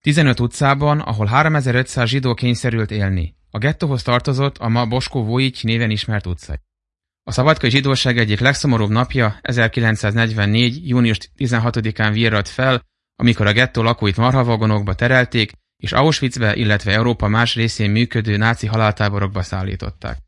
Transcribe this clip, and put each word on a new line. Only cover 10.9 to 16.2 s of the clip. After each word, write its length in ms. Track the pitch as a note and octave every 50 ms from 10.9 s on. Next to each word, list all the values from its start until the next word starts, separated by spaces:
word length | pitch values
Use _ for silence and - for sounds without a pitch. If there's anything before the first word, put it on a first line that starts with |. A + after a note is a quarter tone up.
| B2 B2+ A#2+ A#2 A2 G2 - - _
tizenhatodikán 760 | _ C#3 B2 B2 A#2 A2 A#2+ A2+ B2 G#2+ A2 G#2 - A2 G#2+ G#2
virradt 360 | G#2+ A#2 A2+ A2 G#2+ G2 -
fel, 340 | - - B2+ C3 C3 A#2+ - _ _ _ _ _ _
amikor 300 | _ B2 A#2+ A#2 - G#2+
a 60 | G2+ G#2
gettó 300 | A2+ B2+ B2+ - B2 A2+
lakóit 340 | A2+ A#2+ - - G#2 F#2
marhavagonokba 760 | - A2+ B2 B2+ C3+ B2 A#2+ A#2 A2 A2 A2 G#2+ G#2+ G2+ G2 F#2
terelték, 580 | - A#2+ A#2+ C3 C3 B2 - - B2 G#2+ - - - _ _ _
és 160 | _ - - -
Auschwitzbe, 600 | A2+ C#3 D#3+ D3+ -